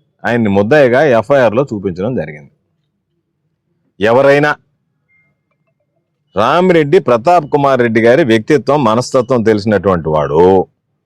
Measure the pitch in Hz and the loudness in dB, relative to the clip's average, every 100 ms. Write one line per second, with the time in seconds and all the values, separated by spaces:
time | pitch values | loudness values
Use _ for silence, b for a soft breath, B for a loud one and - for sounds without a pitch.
0 | _ _ 101 120 110 98 104 151 131 127 | _ _ -6 -2 0 0 2 2 2 2
1 | 156 113 107 143 117 110 143 104 95 85 | 2 0 0 0 0 0 -4 -6 -8 -6
2 | 107 117 78 73 71 _ _ _ _ _ | -6 -6 -10 -16 -20 _ _ _ _ _
3 | _ _ _ _ _ _ _ _ _ - | _ _ _ _ _ _ _ _ _ -6
4 | 104 120 139 143 147 143 _ _ _ _ | 0 2 2 2 0 -4 _ _ _ _
5 | _ _ _ 587 _ _ _ _ _ _ | _ _ _ _ _ _ _ _ _ _
6 | _ _ _ 95 117 165 185 170 143 185 | _ _ _ -4 -2 0 2 0 2 0
7 | - 120 139 175 135 147 139 127 120 113 | 2 -2 2 0 0 -2 0 0 0 0
8 | 113 139 170 113 107 147 120 139 113 110 | 2 2 2 0 0 -2 0 -2 0 -2
9 | - 131 123 123 107 107 107 101 95 90 | -2 -4 -2 -2 0 -2 0 -2 0 -2
10 | 78 78 71 76 90 95 - _ _ _ | -2 -4 -2 2 2 2 -2 _ _ _